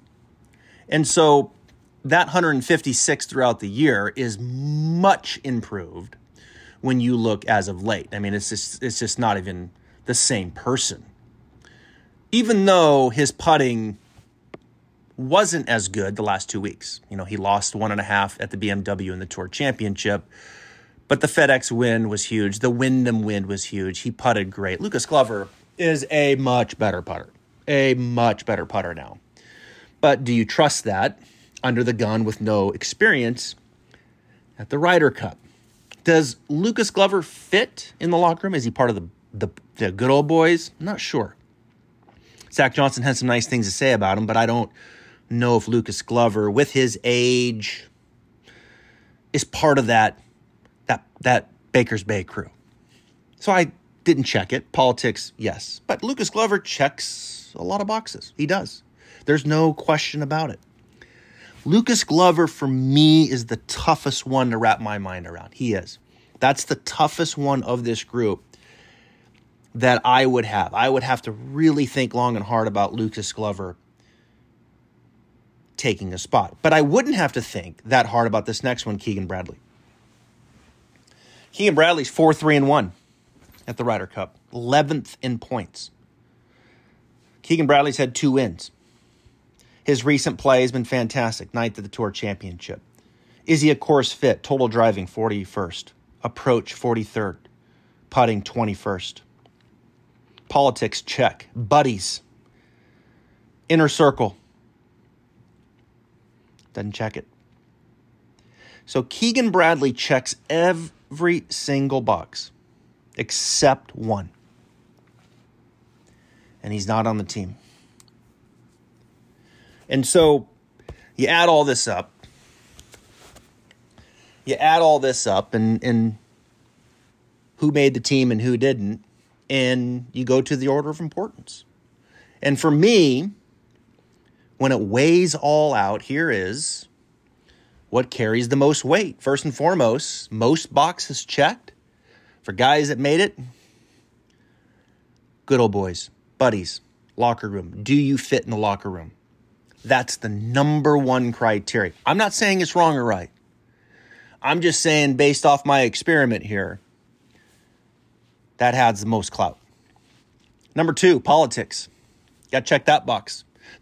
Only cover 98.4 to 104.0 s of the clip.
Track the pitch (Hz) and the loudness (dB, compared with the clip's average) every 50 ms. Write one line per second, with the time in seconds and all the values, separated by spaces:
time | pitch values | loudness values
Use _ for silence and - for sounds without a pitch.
98.4 | 98 - - 123 117 107 98 - - 104 98 92 - - - - - _ _ _ | -4 -6 -4 -4 -4 -4 -4 -6 -6 -6 -6 -6 -8 -12 -16 -18 -20 _ _ _
99.4 | _ _ _ _ _ _ _ _ _ _ _ _ _ _ _ _ _ _ _ _ | _ _ _ _ _ _ _ _ _ _ _ _ _ _ _ _ _ _ _ _
100.4 | _ - - 147 139 135 120 - 120 107 - - - - - - 127 110 - - | _ -2 0 2 2 2 2 0 -4 -4 -4 -8 -10 -6 -2 0 0 0 0 -4
101.4 | - _ - 120 117 98 143 147 147 135 113 95 92 - - - - _ _ _ | -12 _ -12 -10 -2 2 4 4 4 2 0 -4 -6 -8 -10 -10 -14 _ _ _
102.4 | _ _ _ _ _ _ _ _ _ _ _ _ _ _ _ _ _ _ _ _ | _ _ _ _ _ _ _ _ _ _ _ _ _ _ _ _ _ _ _ _
103.4 | _ _ _ _ _ - 165 160 160 147 - - | _ _ _ _ _ 2 4 4 4 4 4 4